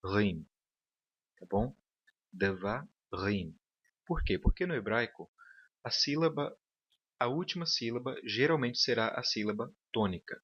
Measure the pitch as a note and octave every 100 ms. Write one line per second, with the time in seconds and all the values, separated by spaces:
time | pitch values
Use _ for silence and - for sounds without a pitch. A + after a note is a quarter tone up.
0 | F#2 G2+ G#2 E2 - _ _ _ _ _
1 | _ _ _ _ F2+ G2 A#2+ - _ _
2 | _ _ _ - G2 F#2 G2 A#2 D3+ _
3 | _ F#2 G2 G2+ E2+ - _ _ _ _
4 | _ E3+ - F#3 - - F3+ D#3 G2+ A2
5 | A#2 - - _ - - - _ - -
6 | - D3 D#3+ D3 C#3+ - _ _ _ _
7 | _ _ A#2+ C#3 F3+ F3+ E3 - A#2 A#2+
8 | B2+ B2+ A#2 G#2+ C#3+ D#3+ A#2+ A#2+ - A#2
9 | A2+ - - - G#2 G#2 A#2 - _ -
10 | G2+ F2+ - -